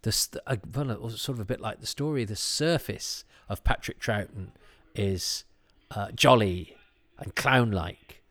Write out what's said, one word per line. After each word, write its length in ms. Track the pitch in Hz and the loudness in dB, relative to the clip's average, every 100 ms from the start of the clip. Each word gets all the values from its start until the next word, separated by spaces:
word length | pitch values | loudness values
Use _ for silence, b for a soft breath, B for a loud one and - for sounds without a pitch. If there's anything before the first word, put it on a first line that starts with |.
the 80 | 113 | 0
s-, 220 | - - - - | 0 -2 -6 -4
uh, 80 | 123 - | -4 -4
well, 360 | 123 139 104 117 | -4 -4 -4 -6
sort 260 | 113 - 123 | -6 -6 -4
of 20 | |
a 60 | 98 | -4
bit 160 | 117 | -4
like 200 | 107 - | -4 -8
the 40 | - | -10
story, 400 | - 147 147 107 | -4 -2 -2 -2
the 100 | 104 | -4
surface 880 | - - 156 165 - - - - - b b | -4 0 2 0 -2 -8 -8 -10 -12 b b
of 160 | 95 | -2
Patrick 360 | - - - - | 2 2 -2 -6
Troughton 480 | - 104 101 110 92 _ b b _ - | -2 0 -2 -10 -12 _ b b _ -2
is, 480 | 101 92 - - - _ _ _ _ | 0 0 -2 -6 -8 _ _ _ _
uh, 180 | 107 101 | -8 -8
jolly 640 | 120 139 123 101 90 78 - _ _ _ - | 4 8 8 6 0 -6 -18 _ _ _ -14
and 160 | - - | -8 -2
clown-like 880 | 139 131 117 98 82 - - - _ | 4 6 6 2 -2 -8 -20 -20 _